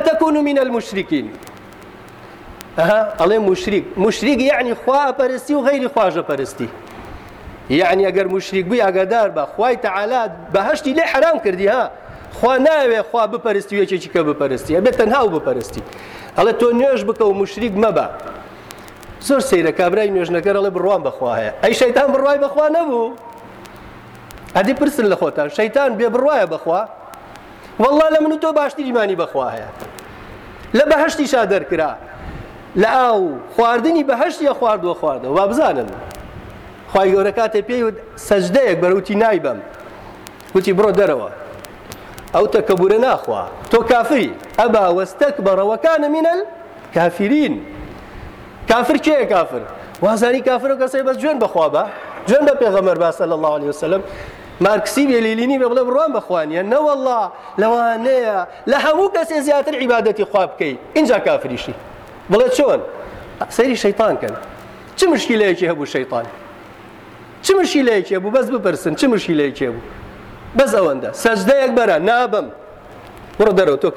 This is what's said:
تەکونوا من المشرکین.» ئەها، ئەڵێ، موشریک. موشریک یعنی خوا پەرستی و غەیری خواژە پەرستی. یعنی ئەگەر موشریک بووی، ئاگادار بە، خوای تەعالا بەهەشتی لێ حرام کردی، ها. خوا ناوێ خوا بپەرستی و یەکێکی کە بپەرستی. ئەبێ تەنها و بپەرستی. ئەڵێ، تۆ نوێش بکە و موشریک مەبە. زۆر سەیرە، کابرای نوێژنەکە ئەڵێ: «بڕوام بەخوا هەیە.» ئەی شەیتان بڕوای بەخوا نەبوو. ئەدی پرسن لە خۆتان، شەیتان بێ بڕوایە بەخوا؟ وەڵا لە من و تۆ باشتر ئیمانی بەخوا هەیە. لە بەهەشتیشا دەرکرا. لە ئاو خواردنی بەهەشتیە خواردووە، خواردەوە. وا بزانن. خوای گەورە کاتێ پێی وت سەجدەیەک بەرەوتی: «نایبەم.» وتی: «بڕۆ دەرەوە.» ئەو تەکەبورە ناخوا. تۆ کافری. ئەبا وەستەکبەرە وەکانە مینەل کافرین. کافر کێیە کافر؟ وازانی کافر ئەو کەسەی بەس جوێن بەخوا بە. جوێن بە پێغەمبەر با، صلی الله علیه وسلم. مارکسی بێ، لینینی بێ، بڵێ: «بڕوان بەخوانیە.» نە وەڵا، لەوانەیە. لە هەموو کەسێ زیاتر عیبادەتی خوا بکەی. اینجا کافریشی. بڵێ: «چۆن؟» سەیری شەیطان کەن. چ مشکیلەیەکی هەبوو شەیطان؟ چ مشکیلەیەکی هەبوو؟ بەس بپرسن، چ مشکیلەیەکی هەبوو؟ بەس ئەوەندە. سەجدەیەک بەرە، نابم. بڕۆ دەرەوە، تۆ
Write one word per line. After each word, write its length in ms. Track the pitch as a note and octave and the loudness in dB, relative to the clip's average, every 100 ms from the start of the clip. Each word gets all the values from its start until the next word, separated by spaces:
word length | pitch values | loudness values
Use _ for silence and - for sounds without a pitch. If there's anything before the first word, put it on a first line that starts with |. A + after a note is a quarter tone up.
| D#4 | 2
تەکونوا 360 | D#4+ D#4+ D4+ C#4+ | 2 2 2 2
من 100 | C#4 | 0
المشرکین.» 680 | B3+ A#3+ A3 G3 F3+ D3+ A2 - - - - - - - - - - - - - - - | 0 -2 -6 -8 -4 -4 -4 -12 -18 -20 -20 -20 -20 -20 -20 -20 -20 -20 -20 -20 -12 -2
ئەها، 220 | E3 G#3+ G#3+ - | 2 2 2 0
ئەڵێ، 180 | E3+ A3 G3+ | 2 4 2
موشریک. 360 | F#3 - G3+ - - | 0 0 -2 -2 0
موشریک 440 | G#3 - A3 C4 | 0 2 0 2
یعنی 340 | C4 A#3+ B3 | 2 0 -2
خوا 400 | A3+ - C4+ C#4+ C4+ | -2 0 2 2 0
پەرستی 360 | B3+ B3+ B3+ D4 | 0 0 -2 0
و 20 | C4 | 2
غەیری 220 | C#4+ B3+ | 0 0
خواژە 280 | A#3+ F#3+ E3 - | 0 0 0 -4
پەرستی. 380 | C#3 B2+ - A#2 - - - - - - - - - - | -4 -6 -6 -10 -10 -18 -18 -16 -16 -18 -20 -20 -20 -2
یعنی 320 | C#3 F3+ F#3 F#3+ | 0 2 4 2
ئەگەر 180 | F3 F#3 | 2 0
موشریک 300 | F#3+ - F#3+ F3+ | -2 -2 -4 0
بووی، 140 | A#3+ | 2
ئاگادار 480 | G3 F#3 F#3+ A#3 G#3 D#3+ | 2 2 0 2 0 -2
بە، 80 | C#3+ | -6
خوای 240 | - A#3 B3 | -2 0 0
تەعالا 380 | G#3+ F#3+ G#3 B3+ A3 E3 - | -2 -4 -2 -2 -2 -8 -2
بەهەشتی 380 | F#3+ G#3+ D4+ C#4 D4 | -2 0 -2 0 0
لێ 60 | E4 | 0
حرام 260 | C4+ D#4+ D4+ | 2 2 2
کردی، 220 | G#3 F3+ G3 | 0 0 0
ها. 240 | B3 G3 - - - - - | 0 -2 -6 -18 -20 -18 -2
خوا 200 | A#3 C4 | 0 4
ناوێ 420 | C#4 D#4 C4 A3+ A3 | 4 4 2 0 -2
خوا 160 | A#3 G#3+ | -2 -2
بپەرستی 480 | A#3 A#3 G3+ G3 G3+ | -2 -2 -2 -2 -2
و 80 | |
یەکێکی 260 | F#3 F#3 E3 | 0 -2 -2
کە 60 | F3+ D3+ | -2 0
بپەرستی. 440 | D3 C#3 B2 - D#3+ | 0 -2 -4 -2 2
ئەبێ 140 | A3+ - | 2 2
تەنها 200 | A3 C4+ A3+ | 2 2 2
و 40 | |
بپەرستی. 480 | D#3+ C#3 B2 A2 A#2+ F#2+ - - - - - | 0 -2 -4 -6 -12 -14 -18 -18 -18 -8 0
ئەڵێ، 140 | G3 A3 | 0 2
تۆ 60 | A#3+ A#3 | 2 4
نوێش 220 | C4+ B3 G3+ | 2 2 -2
بکە 140 | A3 | 0
و 100 | G#3+ | 0
موشریک 420 | G3 G3 - A#3 F#3+ | 2 -2 -4 -4 0
مەبە. 220 | A3 E3 A2+ - - - - - - - - - - - - | 2 2 -2 -8 -14 -16 -18 -20 -20 -20 -20 -20 -20 -16 0
زۆر 140 | C4+ C4 | 0 2
سەیرە، 220 | F#3 D#3+ D3+ | 2 2 2
کابرای 320 | F3 G3 G#3+ | 0 2 0
نوێژنەکە 360 | F#3+ E3+ E3+ G3 G3 | 0 0 0 0 0
ئەڵێ: 140 | G3 F3+ | 0 -2
«بڕوام 260 | F3+ F#3+ C3+ | 0 0 -2
بەخوا 260 | - B2 A2+ | -4 -4 -2
هەیە.» 140 | G#2+ - | -4 0
ئەی 120 | G#3 A3+ | 0 4
شەیتان 280 | B3+ A#3 C#4 | 2 4 2
بڕوای 240 | C4 C#4 C#4+ | 2 2 2
بەخوا 220 | C#4 C#4 D4+ D#4+ | 0 2 2 2
نەبوو. 300 | E4 A#3+ A#3 C4+ - - - - - - - - - - - - - F3 | 0 -2 -4 -8 -18 -20 -20 -20 -20 -20 -20 -20 -20 -20 -18 -18 -4 -2
ئەدی 180 | G3 | 0
پرسن 320 | C4 D4 C#4+ G#3 | 0 0 0 0
لە 40 | F3+ | 2
خۆتان، 280 | D#3+ D3 D3 - | 0 -2 -4 -2
شەیتان 320 | D#4+ C4+ C#4 G#3+ | 0 2 0 0
بێ 100 | A#3 | 0
بڕوایە 320 | A#3+ C4+ C#4+ F3+ | 2 2 2 0
بەخوا؟ 300 | D#3 - F#3+ G#3+ - - - - - - - - - | -2 -2 -2 -4 -10 -20 -20 -20 -20 -20 -20 -20 0
وەڵا 260 | A#3+ D4 D#4 | 4 6 6
لە 60 | D#4 | 4
من 100 | D4+ | 2
و 60 | D#4 | 0
تۆ 80 | D#4+ D4+ | 0 2
باشتر 240 | C#4 C#4+ | 0 -4
ئیمانی 340 | C4+ A#3+ G3+ F3+ | -2 0 0 -2
بەخوا 300 | D#3+ C#3+ B2 | -2 -2 -4
هەیە. 160 | A2 G#2+ - - - - - - - - - - A3+ | -6 -12 -16 -18 -18 -20 -20 -20 -20 -20 -20 -2 0
لە 60 | D4 | 4
بەهەشتیشا 520 | D4+ D#4 D#4+ C4 B3+ G#3 | 4 2 0 0 2 2
دەرکرا. 400 | G3 - E3+ D3+ A2+ - - - - - - - - | 0 0 -2 -2 -4 -14 -16 -14 -14 -16 -18 -8 0
لە 60 | G#3+ B3+ | 2 4
ئاو 260 | B3 G#3+ F3+ C3 - | 2 2 0 -4 -6
خواردنی 500 | - A#3 A#3+ A#3 E4 C#4 | 0 2 4 2 2 2
بەهەشتیە 420 | A#3+ E4 - D4 B3 | 0 0 0 -2 0
خواردووە، 360 | A#3+ G#3+ F3 E3 | 0 0 -2 -2
خواردەوە. 360 | D#3 C3 B2+ D#3 | -2 -4 -2 0
وا 80 | G3 | 2
بزانن. 440 | A#3+ C#4 C#3+ G#2+ G2 - - - - - - - - - | 2 2 0 -4 -10 -14 -16 -16 -18 -18 -20 -20 -20 -2
خوای 160 | G3 F#3+ | 2 4
گەورە 200 | G3 G3 G3 | 4 2 0
کاتێ 220 | A3 A3 G#3 | 0 0 -2
پێی 140 | B3 A3+ | -2 -2
وت 100 | G3 - - - | -4 -14 -16 0
سەجدەیەک 500 | G3+ F3+ A3+ B3+ E3 | 0 4 2 4 2
بەرەوتی: 320 | F3+ F#3+ F#3 G3+ | 2 2 0 2
«نایبەم.» 360 | A3+ G3 C#3+ G#2+ F#2+ - - - - - - - - | 2 2 0 -6 -10 -18 -18 -18 -20 -20 -20 -20 -2
وتی: 180 | F#3+ F#3+ F#3 | 0 2 2
«بڕۆ 140 | G#3+ F#3 | 4 4
دەرەوە.» 300 | F#3+ C3+ G2 - - - - - - - - - - | 2 0 -4 -10 -16 -16 -18 -20 -20 -20 -18 -20 -2
ئەو 120 | E3+ G#3 | 0 2
تەکەبورە 440 | G#3+ G#3+ F#3+ F#3 G#3+ B3+ | 2 2 2 4 4 4
ناخوا. 380 | F#3+ - G#2 F#2 - - | 2 -2 -4 -6 -10 0
تۆ 80 | A#3 A3+ | 2 4
کافری. 420 | B3 A#3 C#4+ D3 - - - | 2 4 0 0 -4 -8 0
ئەبا 260 | A3+ A3 F#3 F3 | 2 4 4 2
وەستەکبەرە 680 | F#3 - C#4+ C#4+ G3 F#3+ G3+ | -2 0 0 2 0 2 2
وەکانە 380 | A3 D#4+ D#4+ D4 | 2 2 2 2
مینەل 260 | D#4 D#4+ F4+ G#4+ - - - - | 2 0 0 -4 -12 -20 -20 -6
کافرین. 600 | E3 E3+ E3+ G3+ C#4+ G3 G#2 - - - - - - - - - - - | 0 0 0 0 2 2 -2 -10 -14 -16 -16 -18 -18 -18 -18 -20 -18 0
کافر 280 | A#3 A#3 D4+ | 0 2 0
کێیە 300 | - D4+ A#3 | 2 2 4
کافر؟ 300 | F#3+ E3 B2 G#2+ - - - | 2 0 -4 -8 -14 -18 -2
وازانی 380 | F#3 A3 A#3+ C4 | 0 2 2 2
کافر 280 | C4 B3 C4 | 2 0 0
ئەو 60 | C4+ | 0
کەسەی 200 | C4 C4+ C4 | 0 0 0
بەس 80 | B3 | 0
جوێن 160 | C#4 D4 | 0 0
بەخوا 240 | G#3+ F3 D3+ | 0 2 2
بە. 80 | C#3+ G3+ - - - - | 2 -2 -6 -14 -12 2
جوێن 160 | C4 D4 | 4 4
بە 60 | B3+ | 4
پێغەمبەر 360 | A#3 G3 F#3+ E3 | 2 4 2 2
با، 120 | E3+ | 0
صلی 220 | D#3+ E3+ D#3+ | 0 -2 0
الله 160 | D#3 | 0
علیه 140 | D3+ D3 | 0 -2
وسلم. 340 | C#3+ D#3+ F#3+ G3 - - - - - | -4 -2 -2 -4 -12 -16 -16 -20 -2
مارکسی 440 | F#3 G#3 - - C#4+ | 2 2 0 0 2
بێ، 100 | A#3+ | 2
لینینی 340 | A3 A3 B3 C#4 | 2 0 0 2
بێ، 60 | B3 | 2
بڵێ: 120 | B3 B3 | 2 2
«بڕوان 220 | B3+ D#4+ A#3+ | 2 0 -2
بەخوانیە.» 460 | - F3+ D3+ E3 G3 | -2 -2 -2 -4 0
نە 60 | C4 D4+ | 2 2
وەڵا، 360 | C#4 C4 A#3+ F#3+ - - - | 0 0 -2 -4 -8 -12 -2
لەوانەیە. 800 | A3 A#3 A#3 A3+ A#3+ C4 A#3 A#3 F3+ - - | 0 2 0 0 0 0 0 -2 -6 -8 -2
لە 80 | C4+ D#4 | 0 2
هەموو 260 | D#4 G4 F4+ | 2 2 0
کەسێ 240 | D#4+ D#4 | -2 -2
زیاتر 340 | C#4 C#4+ D4 C#4+ | 2 0 0 -2
عیبادەتی 420 | B3+ A#3+ A3 G#3+ G3 | 0 2 2 0 0
خوا 160 | G3+ F3+ | 0 0
بکەی. 320 | - D#3+ B2 - | -2 -6 -6 -4
اینجا 240 | D4+ C#4 G#3+ | 0 2 2
کافریشی. 560 | F#3 C#3+ C3+ A#2+ - A2+ - - - - - | 2 0 -2 -8 -10 -12 -16 -20 -20 -20 0
بڵێ: 160 | G3 B3 - | 2 4 4
«چۆن؟» 240 | C#4 C#3+ - - - - - - - - | 2 2 -2 -12 -16 -16 -18 -10 -6 0
سەیری 200 | B3+ A#3 | 2 2
شەیطان 300 | G3+ G3+ A3 C#3 | 0 2 0 0
کەن. 140 | A2+ - - - - - - - | -4 -8 -12 -18 -20 -20 -18 0
چ 20 | F#4+ | 2
مشکیلەیەکی 520 | C4+ - A3+ G3+ E3+ E3+ | 2 0 2 2 2 0
هەبوو 160 | E3 C#3 | -2 -4
شەیطان؟ 320 | D3 B2+ A#2+ A2+ - - - - - - - - - - - | -6 -4 -4 -6 -12 -20 -20 -20 -20 -20 -20 -20 -20 -20 -10
چ 40 | - F#4+ | 0 2
مشکیلەیەکی 520 | F4+ D4 B3+ G#3+ F#3 F#3+ | 2 2 4 2 0 -2
هەبوو؟ 140 | G3 B3+ | 0 0
بەس 100 | A3 | 0
بپرسن، 420 | B3+ F#3+ D3+ E3+ D#3 | 0 -2 -2 -4 0
چ 20 | C#4 | 2
مشکیلەیەکی 520 | G#3+ - D#3+ C#3+ B2+ C3 | 2 0 0 0 0 -4
هەبوو؟ 140 | A2+ - - - - - - - - | -4 -12 -16 -18 -18 -20 -20 -6 0
بەس 120 | C4+ G#3 | 2 4
ئەوەندە. 340 | E3+ C3+ A2+ - | 2 0 -6 -2
سەجدەیەک 480 | A#3 A3 F#3+ C#4 C4+ A#3+ | 0 2 4 4 4 2
بەرە، 180 | A3+ D#3+ F3+ | 2 2 2
نابم. 380 | A#3+ A#3+ G#3 C#3 - - - - - - - - - | 2 2 0 -4 -12 -20 -20 -20 -20 -20 -20 -20 2
بڕۆ 140 | G#3+ F#3+ | 4 4
دەرەوە، 200 | F3+ C#3 | 4 2
تۆ 80 | F3 | 0